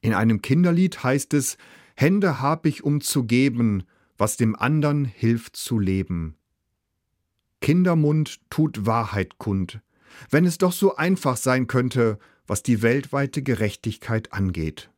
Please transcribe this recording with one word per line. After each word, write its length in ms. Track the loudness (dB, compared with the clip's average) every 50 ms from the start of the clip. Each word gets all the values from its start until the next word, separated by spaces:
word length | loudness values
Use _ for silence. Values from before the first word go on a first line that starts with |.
In 140 | 0 0 0
einem 260 | 2 2 2 2 0
Kinderlied 600 | 0 0 2 4 4 4 4 4 2 0 0 -2 -2
heißt 320 | 0 0 0 0 _ -2
es: 240 | 0 0 -2 -6 _ -14 -20 -20 -20 -20 _ _
„Hände 440 | 0 2 2 2 4 2 0 0 0
hab 240 | 0 -2 -2 0 _
ich, 180 | -2 -2 0 -2
um 160 | -2 -2 0
zu 240 | -2 -2 -2 -2 0
geben, 580 | 2 2 2 2 2 2 2 0 2 2 0 -4 _ _ _ _ _ _
was 200 | _ -2 -2 0
dem 180 | 0 0 0 0
andern 500 | -2 -2 0 0 0 2 0 0 0 -2
hilft 520 | -4 -6 -2 0 0 0 0 -2 -10 _
zu 240 | -12 -8 -4 -2 0
leben.“ 560 | 0 0 0 0 -2 -2 -4 -6 -6 -8 -10 _ _ _ _ _ _ _ _ _ _ _ _ _ _ _ _ _ _ _ _ _ _ _ _ _
Kindermund 800 | 0 2 2 4 4 4 4 2 2 2 2 0 0 -2 -6 -18 _ _
tut 380 | -2 0 0 0 0 -2 -2
Wahrheit 520 | 0 0 0 -2 -2 -2 -2 -4 -4 -6 _
kund, 420 | -6 -4 -2 -2 -2 -4 -8 -16 _ _ _ _ _ _ -20 -20 -12 -2
wenn 160 | 2 2 2
es 120 | 2 2 2
doch 140 | 0 0 0
so 220 | 2 0 0 2
einfach 400 | 2 0 0 0 0 0 -2 -2
sein 300 | 0 0 0 2 2 0
könnte, 520 | 0 0 0 0 0 0 2 2 0 0 -4 _ -20 _ _ _
was 160 | _ -6 -6 0
die 180 | 0 0 2
weltweite 640 | 2 2 2 2 -2 -4 -4 -4 -4 -2 -4 -6 -4
Gerechtigkeit 920 | -2 -2 0 -2 -4 -4 -4 -8 -8 -8 -8 -8 -4 -4 -4 -4 -6 -4
angeht. 580 | -2 -2 -2 -2 -2 -4 -6 -6 -8 -18 _ _